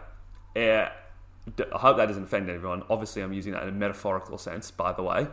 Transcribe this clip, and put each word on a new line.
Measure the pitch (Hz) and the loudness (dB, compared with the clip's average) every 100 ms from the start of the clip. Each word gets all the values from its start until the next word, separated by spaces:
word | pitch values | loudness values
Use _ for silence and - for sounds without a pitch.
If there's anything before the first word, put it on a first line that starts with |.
| - - - - - | -10 -16 -16 -18 -6
Uh, | 113 113 110 92 - - - - - - - | 2 4 4 4 -4 -16 -18 -18 -16 -12 -6
d-, | - | -4
I | - | 4
hope | 127 120 | 6 8
that | 107 | 4
doesn't | 98 | 2
offend | 92 104 92 | -2 -2 -2
everyone. | 87 92 90 - | -4 -4 -4 0
Obviously, | 110 107 104 | -2 -2 -6
I'm | 95 | -4
using | 98 98 | -4 -4
that | 92 | -4
in | 95 | -4
a | |
metaphorical | 98 101 - 104 95 - - | -2 -2 -2 -2 -2 -2 -10
sense, | - 87 - | -8 -8 -10
by | - 87 | -2 0
the | 92 | 2
way. | 92 90 147 | 2 2 0